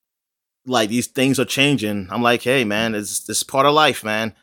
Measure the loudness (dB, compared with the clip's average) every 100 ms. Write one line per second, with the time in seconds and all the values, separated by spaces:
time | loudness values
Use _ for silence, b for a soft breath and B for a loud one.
0 | _ _ _ _ _ _ -2 0 2 0
1 | -2 0 0 0 0 2 2 2 0 -4
2 | -6 -2 2 2 0 0 0 0 -2 -4
3 | -6 -8 -6 -6 -2 2 4 4 2 2
4 | -4 -4 -4 -8